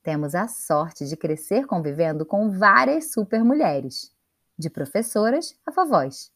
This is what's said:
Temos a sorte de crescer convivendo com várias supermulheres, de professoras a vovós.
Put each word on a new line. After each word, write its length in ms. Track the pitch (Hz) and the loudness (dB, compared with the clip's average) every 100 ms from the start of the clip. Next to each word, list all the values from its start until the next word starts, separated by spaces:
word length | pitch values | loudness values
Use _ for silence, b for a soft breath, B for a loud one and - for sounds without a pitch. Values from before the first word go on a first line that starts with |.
Temos 340 | - 151 147 175 | -4 -4 -2 -2
a 100 | 226 | -4
sorte 600 | - - 151 160 - 139 | -8 -2 0 0 -6 -8
de 100 | 156 | -6
crescer 500 | 160 156 - 214 269 | -4 -4 0 0 0
convivendo 580 | 185 151 143 160 151 | -2 -2 0 0 0
com 260 | 156 196 214 | -2 0 0
várias 640 | 190 202 214 262 311 311 | 4 6 6 4 0 -2
supermulheres, 1000 | - 202 226 226 294 202 139 135 - - _ _ _ _ - | -4 -2 2 4 4 2 0 -6 -12 -16 _ _ _ _ -8
de 120 | 156 | -8
professoras 920 | - 139 202 226 214 220 277 339 - - | -6 -4 -2 0 0 2 2 -2 -12 -6
a 60 | |
vovós. 580 | 370 359 202 135 - - | -2 2 2 2 -6 -18